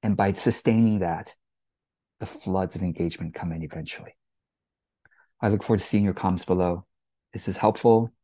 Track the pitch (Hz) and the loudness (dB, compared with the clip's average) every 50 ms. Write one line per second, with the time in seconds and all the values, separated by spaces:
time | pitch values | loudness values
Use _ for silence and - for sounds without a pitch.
0 | - 110 101 - 104 98 95 - - 117 113 - - - 113 113 117 113 107 104 | 0 0 2 2 2 2 2 0 0 0 0 2 2 2 4 4 4 4 4 2
1 | 95 85 82 80 - - - _ _ _ _ _ _ _ _ _ _ _ _ _ | 0 -2 -4 -6 -8 -12 -18 _ _ _ _ _ _ _ _ _ _ _ _ _
2 | _ _ _ _ 110 101 - - - 101 92 95 95 87 - 95 92 90 82 - | _ _ _ _ -14 -14 -14 -12 -6 -4 -2 -2 -2 -2 -4 -4 -4 -4 -4 -2
3 | 90 85 82 - 85 80 - - - 87 82 82 80 76 - 80 80 - - - | -4 -4 -4 -6 -10 -10 -10 -8 -8 -8 -6 -6 -8 -10 -10 -12 -12 -12 -12 -16
4 | - - - _ _ _ _ _ _ _ _ _ _ _ _ _ _ _ _ _ | -16 -20 -20 _ _ _ _ _ _ _ _ _ _ _ _ _ _ _ _ _
5 | _ _ _ _ _ _ _ _ - 107 101 104 - - 113 101 - - - 104 | _ _ _ _ _ _ _ _ 0 2 2 2 2 2 0 0 0 0 2 2
6 | 101 98 90 - - 92 92 87 - - 92 90 90 90 87 87 - _ _ _ | 2 2 0 0 0 -2 -2 -2 0 0 0 2 2 0 0 -2 -6 _ _ _
7 | _ _ _ _ _ _ _ - - - 95 - - 107 107 - - 120 113 113 | _ _ _ _ _ _ _ -10 -6 -6 -6 0 2 2 2 4 4 6 6 6
8 | 113 113 _ _ | 4 0 _ _